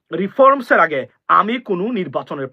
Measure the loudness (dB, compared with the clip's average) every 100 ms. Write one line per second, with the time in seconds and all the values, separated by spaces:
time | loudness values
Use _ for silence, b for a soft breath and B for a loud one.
0 | -12 -6 -4 2 4 4 2 2 2 -2
1 | -8 _ 0 0 0 -4 -4 -4 -4 -4
2 | -4 -6 -8 -10 -10